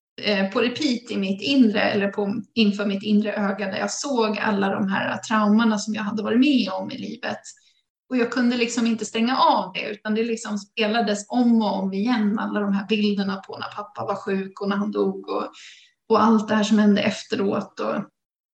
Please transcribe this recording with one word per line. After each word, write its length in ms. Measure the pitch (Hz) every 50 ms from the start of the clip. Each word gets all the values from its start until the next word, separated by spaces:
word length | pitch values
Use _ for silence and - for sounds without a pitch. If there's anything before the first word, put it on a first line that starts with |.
| _ _ _ -
eh, 280 | - 202 208 196 196 196
på 100 | - 254
repeat 520 | 240 254 247 - 302 269 240 214 - -
i 60 | 208 202
mitt 240 | 190 190 196 196
inre, 400 | 214 269 285 269 240 208 202 190
eller 260 | 202 208 220 208 196 202
på, 340 | 202 - 202 196 196 - - - -
inför 320 | 233 220 202 196 202 202
mitt 180 | 208 196 196 202
inre 300 | 214 208 208 208 208 -
öga, 340 | 214 202 196 202 202 196 190
där 100 | 202 -
jag 140 | 202 208
såg 480 | - - - 294 262 233 220 214 208 -
alla 300 | - 214 208 196 196 196
de 180 | 196 - 202 190
här 280 | 196 - - - 240 220
traumorna 600 | - - 220 214 214 208 208 220 233 220 214 202
som 160 | 208 214 208
jag 100 | 214 214
hade 200 | 208 214 214 202
varit 160 | 214 220 247
med 300 | 269 294 277 233 202 185
om 200 | 190 190 190 -
i 60 | - -
livet. 440 | 196 220 226 - - - - - - - - _ _ _ _ _ _ _ _ _ _ -
Och 80 | 254 247
jag 140 | 233 240
kunde 260 | - 262 240 240 254 247
liksom 300 | 233 233 - 247 226 233
inte 180 | 220 220 214
stänga 320 | - - 226 226 247 262 -
av 360 | 330 311 269 214 185 180 185
det, 160 | 170 - 214
utan 260 | 214 - - 214 214
det 80 | 220 226
liksom 340 | 233 226 220 - 214 208 202
spelades 680 | - - - 226 214 208 214 233 208 214 208 202 - -
om 340 | 240 247 240 240 233 226
och 120 | 214 196 -
om 200 | 196 190 190 190
igen, 460 | 196 208 247 247 214 208 202 214 214
alla 200 | 202 208 208 208
de 140 | 208 202 196
här 140 | 196 220 -
bilderna 480 | 220 214 208 208 208 202 196 196 190
på 220 | 196 - - - -
när 100 | 117 - -
pappa 300 | 208 208 - - - -
var 100 | - 196
sjuk 460 | 190 - 202 196 190 190 190 - -
och 80 | 202 196
när 60 | 196
han 160 | 202 208 208
dog 380 | 202 202 196 190 190 196 - -
och, 220 | 196 202 - - - - - - - - - _ _ _ _ -
och 140 | 220 208 214
allt 240 | 226 226 214 208 -
det 80 | 214
här 80 | 220 202
som 160 | 208 220 208
hände 220 | 214 208 202 -
efteråt 800 | - - 202 - - - 208 - 196 202 - 208 196 - - -
och, 160 | 214 220 233 - 202 - _ _ _ _ _ _ _ _